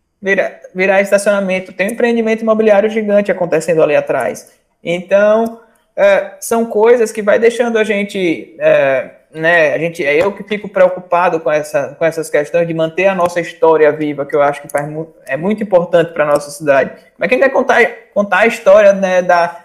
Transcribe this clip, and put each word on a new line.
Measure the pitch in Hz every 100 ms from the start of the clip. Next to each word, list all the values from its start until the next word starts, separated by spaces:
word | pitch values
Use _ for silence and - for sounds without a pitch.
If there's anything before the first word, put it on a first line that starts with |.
| _ _
Vira-, | 190 196 - - -
virar | 185 190 190
estacionamento. | 202 202 208 202 196 185 185
Tem | - 190
um |
empreendimento | 233 240 233 220 220
imobiliário | 220 220 220 202 214
gigante | 220 208 202 202
acontecendo | 180 170 160 160 160
ali | 151 143
atrás. | 143 147 117 117 - _ _ _
Então, | - 175 180 196 208 220 226 233 _ _ _ -
é, | 202 196 - -
são | - 226 233
coisas | 208 220 247 220
que | 226
vai | 208 208
deixando | 226 233 233 220
a |
gente, | 214 202 202 202 180 135 - -
é, | 151 151 139 131 117 - _
né, | 156 160 170 151
a | 131
gente, | 165 165
é | 151 147
eu | 196
que | 202
fico | 202 208 202
preocupado | - 180 185 - 175 180 165
com | 160
essa, | 151 147 151 127 -
com |
essas | 165 160 151
questões | 151 147 170 170
de |
manter | 160 160 160 190
a |
nossa | 190 170 175
história | 165 - 160 160 151
viva, | 147 151 143 147
que | 151
eu |
acho | 143 143
que | 160
faz | 143 147
mu-, | 156 165 _ -
é | 135
muito | 175 214
importante | 202 185 175 170 165
pra | - 151
nossa | 147 147
cidade. | - 156 135 120 - _
Como | -
é | 185
que |
a | 254
gente | 269
vai |
contar, | 277 247 240 220 - -
contar | - 202 190
a | 226
história, | 233 - 202 202
né, | 196 190 185
da, | 180 175 170 -